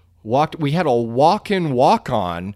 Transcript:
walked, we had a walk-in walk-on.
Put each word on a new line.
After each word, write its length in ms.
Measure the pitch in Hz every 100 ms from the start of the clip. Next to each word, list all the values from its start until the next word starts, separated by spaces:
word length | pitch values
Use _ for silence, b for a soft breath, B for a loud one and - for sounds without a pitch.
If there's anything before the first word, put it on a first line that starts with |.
| b _
walked, 340 | 107 127 156 -
we 120 | 147
had 140 | 160 156
a 80 |
walk-in 800 | 120 117 120 156 208 - 190 165
walk-on. 840 | 123 151 220 - 117 90 85 92